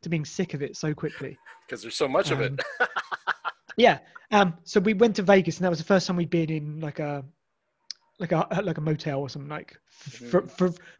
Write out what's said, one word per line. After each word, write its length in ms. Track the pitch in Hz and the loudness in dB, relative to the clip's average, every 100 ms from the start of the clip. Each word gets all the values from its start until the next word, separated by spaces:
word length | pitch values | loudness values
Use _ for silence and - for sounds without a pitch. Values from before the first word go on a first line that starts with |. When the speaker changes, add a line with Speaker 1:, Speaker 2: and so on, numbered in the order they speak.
Speaker 1:
to 60 | 170 | -4
being 160 | 165 | -4
sick 300 | 147 - 175 | -4 -4 -4
of 80 | 143 | -4
it 140 | 139 - | -6 -4
so 160 | 156 | -4
quickly?" 440 | 151 151 - 135 147 - - _ | -4 -6 -8 -12 -14 -20 -20 _
Speaker 2:
'Cause 140 | 120 | -12
there's 140 | 110 - | -10 -2
so 100 | 143 | 0
much 240 | 147 175 | 2 2
of 100 | 135 | 0
it. 120 | 110 | -2
Speaker 1:
Um, 60 | 135 - - | -4 -8 -2
Speaker 2:
<laughs> 1000 | - - - - - - - - _ - | -2 -2 -8 -8 -6 -6 -8 -12 _ 4
Speaker 1:
yeah. 220 | 233 151 - - - | 6 6 -4 -20 2
Um, 240 | 208 190 165 | 4 4 2
so 140 | - 214 | 0 2
we 140 | 190 | 2
went 220 | 196 233 208 | 4 4 4
to 60 | |
Vegas, 340 | 190 196 165 160 | 6 6 6 0
and 80 | |
that 60 | 180 | -2
was 80 | 170 | -2
the 60 | |
first 220 | 165 196 170 | 2 2 2
time 100 | 175 | -2
we'd 140 | 165 | 0
been 200 | 170 160 | 0 0
in, 280 | 160 151 151 | -2 -6 -8
like, 180 | 156 143 | -8 -6
a, 240 | 147 143 139 _ _ _ _ _ _ - _ _ | -6 -6 -10 _ _ _ _ _ _ -20 _ _
like 140 | 170 | 0
a, 140 | 170 - 185 | 0 2 -2
like 160 | 202 160 | -2 -2
a 20 | |
motel 400 | 156 151 156 139 | -2 -2 -2 -4
or 80 | 139 | -4
something, 200 | 147 139 | -8 -10
like, 260 | 151 - - _ | -12 -12 -20 _
f- 240 | _ - | _ -18
Speaker 2:
Mm-hmm. 140 | - 120 | -16 0
Speaker 1:
for, 180 | 175 - | 0 0
for, 220 | - 180 170 - - | 0 -2 -2 -14 -8